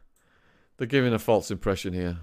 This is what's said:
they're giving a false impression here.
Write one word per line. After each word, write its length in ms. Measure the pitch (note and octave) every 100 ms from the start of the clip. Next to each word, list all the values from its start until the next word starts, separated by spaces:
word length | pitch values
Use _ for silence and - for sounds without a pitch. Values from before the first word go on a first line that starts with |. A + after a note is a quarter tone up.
| _ _ _ _ _ _ _ -
they're 80 | B2
giving 280 | C#3 B2
a 60 | A2
false 300 | - G#2+ -
impression 440 | F#2+ G#2+ F#2+ G2
here. 240 | F2+ F2 E2+